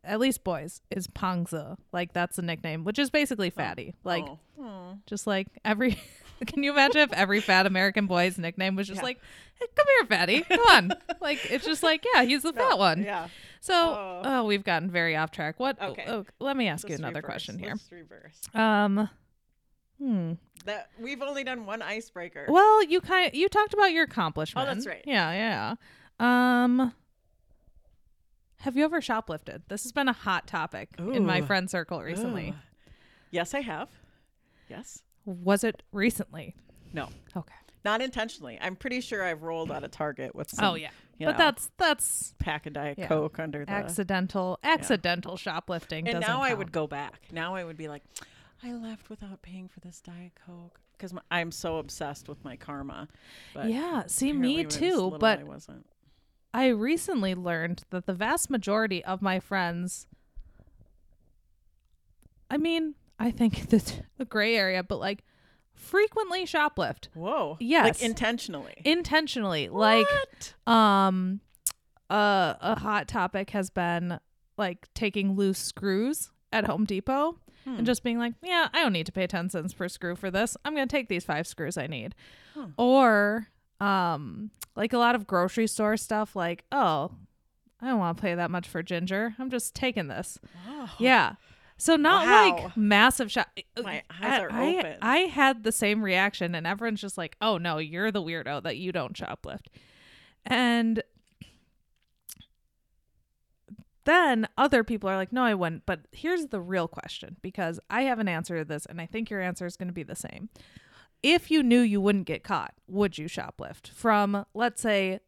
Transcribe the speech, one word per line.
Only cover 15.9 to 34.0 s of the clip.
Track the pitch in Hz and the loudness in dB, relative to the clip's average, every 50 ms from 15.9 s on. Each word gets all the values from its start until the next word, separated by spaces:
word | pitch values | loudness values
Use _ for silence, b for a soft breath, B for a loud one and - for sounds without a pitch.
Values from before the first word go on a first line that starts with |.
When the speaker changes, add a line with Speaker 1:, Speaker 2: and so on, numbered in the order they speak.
| 110 - - 165 | -6 -8 -6 -6
Speaker 1:
Oh, | 233 220 196 - _ _ | -6 -6 -6 -10 _ _
oh, | 247 | -4
let | 277 277 | -4 -2
me | 269 240 | 0 0
ask | 196 151 165 - - | 0 0 -2 -6 -8
you | 160 | -8
Speaker 2:
Let's | 139 | -6
Speaker 1:
another | 156 127 - | -6 -6 -8
Speaker 2:
reverse. | 147 - - | -8 -8 -8
Speaker 1:
question | - - - - 104 180 | -8 -8 -8 -10 -10 -10
here. | - - | -8 -8
Speaker 2:
Let's | - 214 - _ | -8 -10 -10 _
reverse. | 175 175 160 165 - - - 165 _ - - - - | -20 -20 -20 -20 -20 -20 -20 -20 _ -16 -18 -6 0
Speaker 1:
Um, | 220 220 220 214 208 208 202 196 202 214 202 - _ _ _ _ _ _ _ _ _ _ _ _ _ _ _ _ _ | 2 4 4 6 6 4 4 4 2 0 -2 -4 _ _ _ _ _ _ _ _ _ _ _ _ _ _ _ _ _
hmm. | 285 262 226 190 170 165 170 165 _ _ _ - - | -4 -2 0 0 0 -2 -6 -8 _ _ _ -16 -10
Speaker 2:
That, | 196 214 202 - _ _ 214 | -10 -10 -10 -10 _ _ -14
we've | 233 254 285 240 | -10 -10 -8 -8
only | 277 277 285 277 | -8 -6 -6 -6
done | 269 262 254 247 220 | -6 -6 -8 -8 -8
one | 196 208 226 | -8 -8 -8
icebreaker. | 202 156 208 220 226 - _ 180 170 - - 143 143 - | -8 -8 -8 -8 -10 -12 _ -12 -12 -12 -12 -10 -2 4
Speaker 1:
Well, | - 359 403 427 427 440 403 | 6 8 8 8 8 6 6
you | 302 320 370 | 4 2 0
kind, | - - 359 370 359 311 - | 0 2 2 2 2 2 2
you | 277 349 403 | 0 0 2
talked | - 415 427 415 - | 2 2 0 2 2
about | 415 403 381 | 4 4 4
your | 330 330 320 | 4 2 0
accomplishment. | 285 - 226 180 160 160 - 156 - - - 262 277 | 0 0 -2 -2 -2 0 -4 -6 -4 -4 -4 -4 -2
Speaker 2:
Oh, | 262 | -4
that's | 196 262 | -4 -6
right. | 302 - - - | -8 -10 -10 -6
Speaker 1:
Yeah, | 285 269 208 170 156 | -2 0 2 2 2
yeah, | 170 190 220 226 196 113 104 110 233 - b b b b b b _ _ | 0 -2 -2 -2 -2 -2 -4 -4 -6 -8 b b b b b b _ _
yeah. | 233 247 247 247 247 247 247 240 247 | 2 4 4 6 6 4 4 4 4
Um, | 247 247 254 262 240 - _ _ _ _ _ _ _ _ _ _ _ - _ _ - _ - _ _ _ _ _ _ _ _ _ _ _ _ _ _ _ _ | 4 4 4 2 0 -2 _ _ _ _ _ _ _ _ _ _ _ -20 _ _ -20 _ -20 _ _ _ _ _ _ _ _ _ _ _ _ _ _ _ _
have | - 277 240 | -8 -2 0
you | 269 294 | 2 0
ever | 311 330 330 | 2 0 -2
shoplifted? | - - 233 220 - - 160 156 _ - - - - - | -2 -2 -4 -4 -4 -6 -10 -10 _ -14 -16 -16 -12 -10
This | 190 208 | -10 -10
has | - 254 | -10 -6
been | - 285 277 262 | -4 0 0 0
a | |
hot | 240 - - 214 185 175 - | 0 0 -2 -2 -2 -2 -4
topic | - - 170 156 170 - 98 98 - - - | -6 -6 -6 -6 -6 -8 -12 -12 -12 -12 -10
in | 170 202 269 247 196 | -6 -4 0 0 2
my | 196 180 180 | 2 2 0
Speaker 2:
Ooh. | 147 | 0
Speaker 1:
friend | 135 202 190 185 190 | 0 0 0 0 -2
circle | - 180 160 - 175 156 | -4 -6 -6 -4 -8 -8
recently. | - 151 170 190 226 247 233 165 92 104 | -8 -8 -8 -6 -6 -6 -6 -6 -8 -8
Speaker 2:
Ooh. | - - - _ b b b b b b b b b b b b | -10 -12 -14 _ b b b b b b b b b b b b
Yes, | - 170 170 - - | -6 -4 -4 -2 -4
I | 277 | -6
have. | 269 233 160 156 226 - _ _ | -6 -6 -8 -8 -10 -12 _ _